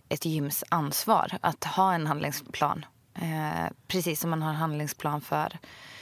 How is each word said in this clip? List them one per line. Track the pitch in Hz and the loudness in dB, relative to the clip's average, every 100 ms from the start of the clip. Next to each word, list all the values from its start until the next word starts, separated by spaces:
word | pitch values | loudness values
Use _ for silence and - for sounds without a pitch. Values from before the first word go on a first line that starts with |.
| - | -6
ett | 165 165 | -2 0
gyms | 156 143 - - | 0 0 -2 0
ansvar | 170 143 - - 202 - 185 | 0 0 0 4 4 2 0
att | - - | -2 -2
ha | - - 190 | -2 4 4
en | 170 151 | 4 2
handlingsplan. | 147 147 139 - - 143 156 - _ _ - | 0 -2 -4 -6 0 0 0 -8 _ _ -6
Eh, | 165 156 151 160 - - - | -4 -2 -2 0 -2 -4 -4
precis | 185 170 151 | -2 0 0
som | 170 | 0
man | 160 | 0
har | 156 | 0
en | 151 | 0
handlingsplan | 160 151 147 - 151 147 | 0 0 -4 -2 -2 -2
för | - 151 - - - - - - | 0 0 0 -4 -16 -20 -18 -18